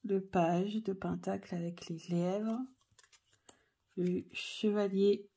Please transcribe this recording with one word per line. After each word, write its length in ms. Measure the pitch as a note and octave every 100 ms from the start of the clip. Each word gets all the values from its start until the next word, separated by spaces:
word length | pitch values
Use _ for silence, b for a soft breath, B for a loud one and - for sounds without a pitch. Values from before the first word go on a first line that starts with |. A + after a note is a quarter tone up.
Le 180 | G#3 G3
page 600 | F#3+ F#3+ E3 F3 G3 G#3+
de 100 | A3
pentacle 600 | F#3+ F3 F3 F#3 G3 - F3
avec 320 | E3+ F3 -
les 100 | E3 -
lèvres. 500 | E3+ F3 G3 A3 A3+ C4 _ _ _ - _ _ _ B B B B _ -
Le 280 | F3+ F3+ -
chevalier 920 | - - - G#3+ G#3 G3+ G3 G3+ G3+ -